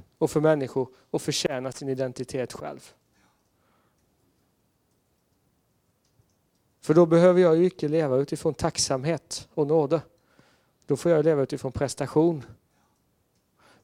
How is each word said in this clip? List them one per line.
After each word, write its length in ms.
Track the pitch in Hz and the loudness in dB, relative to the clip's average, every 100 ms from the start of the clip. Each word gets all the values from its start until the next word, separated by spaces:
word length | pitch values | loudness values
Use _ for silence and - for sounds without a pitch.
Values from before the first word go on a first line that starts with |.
| - - | -18 -4
och 120 | 160 | -2
för 100 | 156 | 2
människor 480 | 156 156 131 - 127 - _ | 2 2 0 -4 -6 -8 _
att 120 | 156 | -8
förtjäna 500 | - 147 - 135 131 | -6 -4 -4 -4 -8
sin 160 | - 139 | -10 -8
identitet 640 | 131 131 123 127 135 120 | -6 -6 -8 -10 -8 -8
själv. 400 | - - - - _ _ _ _ _ _ _ _ _ _ _ _ _ _ _ _ _ _ _ _ _ _ _ _ _ _ _ _ _ _ _ _ _ _ _ _ _ _ _ | -10 -14 -16 -20 _ _ _ _ _ _ _ _ _ _ _ _ _ _ _ _ _ _ _ _ _ _ _ _ _ _ _ _ _ _ _ _ _ _ _ _ _ _ _
För 140 | - | 0
då 120 | 156 170 | 4 6
behöver 340 | 170 180 180 | 6 6 6
jag 160 | 180 160 | 4 4
ju 80 | |
inte 240 | 180 - 151 | 2 0 -4
leva 280 | 156 151 127 | -2 0 0
utifrån 380 | 143 151 165 | -2 -4 -4
tacksamhet 920 | 135 170 - - 135 139 160 - - - | -2 -4 -2 -4 -4 -4 -6 -8 -16 -10
och 120 | - 143 | -4 0
nåde. 360 | 160 143 160 - _ _ _ _ _ _ _ - | 2 2 -2 -4 _ _ _ _ _ _ _ -6
Då 100 | 139 | -2
får 160 | 175 | 2
jag 120 | 160 | 2
leva 180 | 151 151 | 4 2
utifrån 300 | 131 139 131 | 0 -4 -8
prestation. 720 | - 139 - 139 151 170 160 117 - _ _ _ _ _ _ _ _ _ _ _ _ | -4 -6 -4 -4 2 2 0 -8 -20 _ _ _ _ _ _ _ _ _ _ _ _